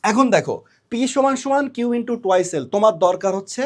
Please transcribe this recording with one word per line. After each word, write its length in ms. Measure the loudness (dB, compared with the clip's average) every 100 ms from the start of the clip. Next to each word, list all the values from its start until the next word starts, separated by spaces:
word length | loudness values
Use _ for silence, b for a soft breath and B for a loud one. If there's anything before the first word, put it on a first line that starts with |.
এখন 220 | 2 2 4
দেখো, 220 | 2 0 -8 b b _
পি 100 | -4 -2
সমান 220 | 2 0 0
সমান 220 | -2 -2 -2
কিউ 140 | -4 -2 -2
into 160 | -2 -4
twice 280 | 2 2 2 -4
L, 40 | -2
তোমার 200 | 2 2 4 0
দরকার 260 | 2 -2 -4
হচ্ছে 240 | -6 -8